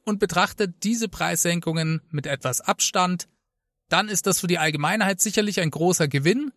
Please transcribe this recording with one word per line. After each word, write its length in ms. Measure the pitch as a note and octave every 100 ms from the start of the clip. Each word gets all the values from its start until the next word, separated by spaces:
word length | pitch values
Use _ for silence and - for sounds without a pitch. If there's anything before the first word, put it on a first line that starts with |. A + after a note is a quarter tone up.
und 160 | - G#3
betrachtet 640 | F#3+ F3 G3+ - G3+ -
diese 240 | G3+ A#3 A3
Preissenkungen 920 | - E3 E3+ F3 E3+ E3 E3 D#3+ D#3+ -
mit 180 | D3 D3
etwas 320 | C3+ C3 B2
Abstand, 680 | - G#3 - G3 F3+ F3+ - _ _ _ _ _ -
dann 200 | E3 G#3
ist 160 | G3 -
das 140 | F3+
für 80 | F3+
die 100 | F3
Allgemeinheit 640 | D#3 D3+ D3 G#3+ F#3+ F#3+
sicherlich 380 | G#3+ A3 G#3 G3
ein 100 | E3
großer 380 | D3+ E3+ F3 D#3
Gewinn 440 | C#3 D3 A#3 D4